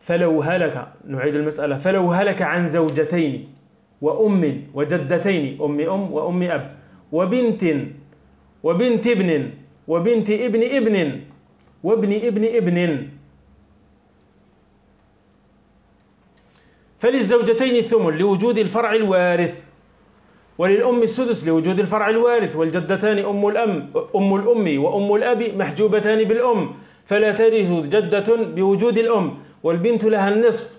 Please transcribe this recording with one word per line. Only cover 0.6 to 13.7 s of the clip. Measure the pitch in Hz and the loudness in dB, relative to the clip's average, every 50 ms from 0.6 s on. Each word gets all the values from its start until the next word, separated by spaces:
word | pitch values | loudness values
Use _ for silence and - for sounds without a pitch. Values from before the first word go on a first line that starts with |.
| 175 151 135 131 123 - - - - | -2 -2 -4 -6 -12 -12 -18 -20 -14
نعيد | - 139 131 127 147 147 | -10 -8 -4 -4 -2 -2
المسألة، | 147 151 151 147 - 143 147 139 139 | -2 -2 -4 -4 -4 -4 -4 -4 -2
فلو | 143 185 190 196 185 175 175 | -2 -2 0 0 0 0 0
هلك | 180 202 202 190 190 185 | 0 0 0 0 -2 -2
عن | 147 156 175 175 165 | -2 -2 -2 -2 -2
زوجتين | 143 170 165 160 143 143 156 151 175 175 165 143 135 113 - - - _ _ _ _ _ _ _ _ _ | 0 0 0 0 0 -2 -2 -2 0 -2 -2 -2 -4 -6 -10 -16 -20 _ _ _ _ _ _ _ _ _
وأم | 139 151 - - 220 214 202 190 165 147 135 135 - - - | -4 -4 0 2 2 2 2 2 0 0 -2 -4 -10 -12 -6
وجدتين، | 139 147 143 165 175 143 135 175 170 175 202 196 170 147 131 139 - 151 | -6 -4 -2 -2 -4 -2 -2 -2 0 0 0 0 0 -2 -4 -6 -4 -4
أم | 147 147 147 | -4 -2 -2
أم | 151 165 190 196 202 180 147 | -2 -2 -2 -4 -4 -4 -6
وأم | 151 160 175 175 180 175 | -4 -4 -2 -2 -2 -2
أب، | 175 165 143 135 - - - - - - - - _ - | -2 -4 -4 -6 -8 -16 -20 -20 -20 -20 -20 -18 _ -2
وبنت | 160 185 185 214 254 247 233 214 - 190 170 151 139 - 143 - - - - - _ _ _ _ _ _ _ _ _ - | -2 -2 0 0 0 0 0 0 0 0 0 0 0 -4 -6 -12 -18 -20 -20 -20 _ _ _ _ _ _ _ _ _ -2
وبنت | 156 170 175 240 254 240 214 - | -2 0 2 2 2 0 0 0
ابن | 240 240 196 190 175 160 143 131 - - - - - _ _ _ - | 0 0 0 0 0 0 0 -2 -6 -10 -16 -20 -20 _ _ _ -4
وبنت | 156 170 170 220 240 226 214 208 | -4 -2 0 2 0 0 0 0
ابن | 214 208 240 247 208 226 226 | -2 -2 -2 -2 0 0 0
ابن | 247 269 277 233 220 214 190 170 147 135 - - - - - _ _ _ _ _ _ _ _ - | 0 0 0 0 0 0 0 0 -2 -4 -8 -14 -18 -20 -20 _ _ _ _ _ _ _ _ -2
وابن | 170 220 220 196 196 202 | 0 0 0 0 0 -2
ابن | 214 214 240 208 208 214 | -2 -2 -2 -2 0 -2
ابن، | 226 233 233 190 180 175 175 175 170 156 131 113 - - - - - _ _ _ _ - _ _ _ | 0 0 0 0 0 0 0 0 0 -2 -4 -6 -10 -16 -20 -20 -20 _ _ _ _ -20 _ _ _